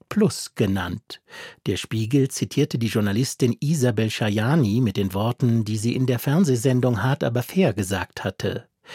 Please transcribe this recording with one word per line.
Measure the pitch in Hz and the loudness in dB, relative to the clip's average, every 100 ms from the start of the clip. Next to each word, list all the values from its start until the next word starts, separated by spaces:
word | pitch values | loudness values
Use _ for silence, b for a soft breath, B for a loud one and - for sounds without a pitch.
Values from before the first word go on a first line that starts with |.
| _ | _
Plus | - - - - - | 0 2 0 -10 -2
genannt. | 104 98 90 104 - - B B B B - | 0 0 -4 -8 -10 -20 B B B B -4
Der | 95 | -4
Spiegel | - 113 110 143 131 | -4 -4 2 2 2
zitierte | - 110 - 151 131 | -2 -4 0 0 0
die | 113 | 0
Journalistin | 113 104 104 131 - 123 - | 0 0 0 -2 0 0 0
Isabel | 143 160 123 110 110 | -2 2 2 2 -2
Schajani | - 110 104 113 165 110 113 | 0 -2 0 2 2 2 2
mit | 120 98 | 0 0
den | 98 | -2
Worten, | 98 110 - 120 117 | -2 -2 0 2 2
die | 107 107 | 0 -2
sie | 113 127 | -2 0
in | 131 | 0
der | 120 | 0
Fernsehsendung | - 151 170 123 135 127 123 110 | 0 2 2 2 2 2 2 2
Hart | 123 143 | 0 0
aber | 135 120 | 0 -2
fair | - 185 170 | -2 0 2
gesagt | 101 92 95 - - 101 | 0 -2 -4 -6 -6 -8
hatte: | - 101 - - _ B | -4 -4 -6 -10 _ B